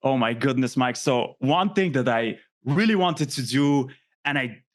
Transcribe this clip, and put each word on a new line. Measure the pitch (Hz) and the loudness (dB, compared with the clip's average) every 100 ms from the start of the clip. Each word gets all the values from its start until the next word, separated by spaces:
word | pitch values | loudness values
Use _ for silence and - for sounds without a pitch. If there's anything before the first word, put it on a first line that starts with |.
Oh | 135 135 | 0 2
my | 113 | 0
goodness, | 117 135 127 127 - | 0 -2 0 -2 0
Mike. | 123 120 | -2 0
So | - 127 - - | 0 0 -2 -4
one | 131 160 196 | 0 0 0
thing | 202 190 | 0 0
that | 135 123 | 0 0
I | 117 117 - _ _ - | 0 -2 -6 _ _ -4
really | 143 220 214 | 2 2 4
wanted | 180 156 151 | 2 0 -4
to | - | -4
do, | 123 127 143 143 131 - _ _ 143 | -2 0 2 2 0 -8 _ _ -4
and | 143 | -2
I | 127 104 _ | -4 -8 _